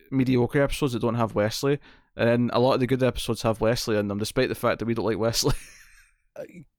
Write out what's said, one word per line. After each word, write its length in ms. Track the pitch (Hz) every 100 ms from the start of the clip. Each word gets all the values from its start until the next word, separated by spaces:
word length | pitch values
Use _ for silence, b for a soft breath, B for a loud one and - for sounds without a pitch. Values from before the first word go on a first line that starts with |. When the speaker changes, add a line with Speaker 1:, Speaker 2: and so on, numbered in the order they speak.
| -
Speaker 1:
mediocre 500 | 135 127 123 120 147
episodes 320 | 139 - 143
that 80 | 117
don't 140 | 120 117
have 200 | 110 107
Wesley, 440 | 107 - 139 143 b b b -
and 340 | 113 120 120
a 60 | 120
lot 140 | 127
of 60 | 131
the 60 | 123
good 160 | 131
episodes 380 | 127 - - 113
have 180 | 117 107
Wesley 360 | 110 123 - 104
in 100 | 101
them, 100 | 101
despite 320 | 107 - 127
the 60 | -
fact 240 | 120 92
that 60 | 110
we 80 |
don't 120 | 113 101
like 120 | 98
Wesley. 380 | 113 - 139 -
<laughs> 60 | B B B B B B B -
Speaker 2:
Uh, 40 | - 175 -